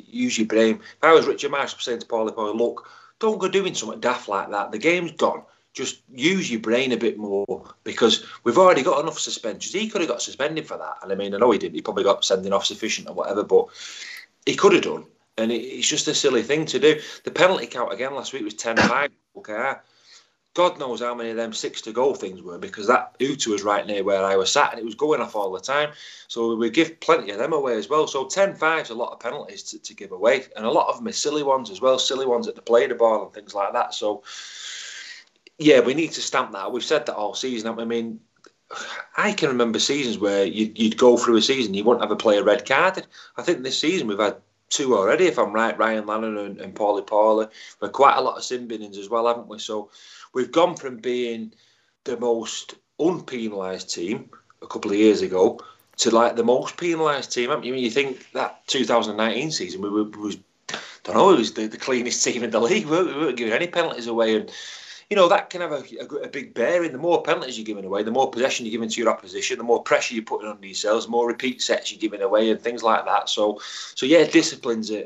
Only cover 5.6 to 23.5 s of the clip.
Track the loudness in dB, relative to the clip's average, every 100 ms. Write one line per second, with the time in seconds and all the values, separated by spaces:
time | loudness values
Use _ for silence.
5.6 | _ -10 -10 -10 _ -2 0 2 0 -4
6.6 | 0 0 2 0 0 -2 -4 -2 -2 -6
7.6 | -10 -16 -10 2 4 4 -2 -8 0 6
8.6 | 8 6 4 0 0 -4 -6 -6 -8 -8
9.6 | -6 -6 -4 -2 -2 -4 -6 -4 -4 -4
10.6 | -8 -10 -10 -10 -6 -4 -4 2 4 4
11.6 | 0 -8 -6 0 2 2 2 0 2 0
12.6 | 0 -4 -6 -6 -8 -6 -4 -2 4 4
13.6 | 4 -4 -16 -16 -16 -16 -20 _ -4 4
14.6 | 6 6 4 -4 -10 _ _ -4 -2 -2
15.6 | -6 -4 -2 0 -2 2 2 2 2 0
16.6 | 0 2 4 4 0 -14 -6 2 4 4
17.6 | -4 -6 -4 -4 -6 -8 -8 -8 -8 -6
18.6 | -2 2 2 2 -2 _ _ -20 -10 -6
19.6 | -4 -6 _ _ _ -20 _ _ _ 2
20.6 | 2 2 -6 -4 -4 -4 -6 -4 -6 -6
21.6 | -8 -8 -8 0 0 0 -4 -10 -14 -12
22.6 | -12 -4 2 2 2 -4 -4 -2 -2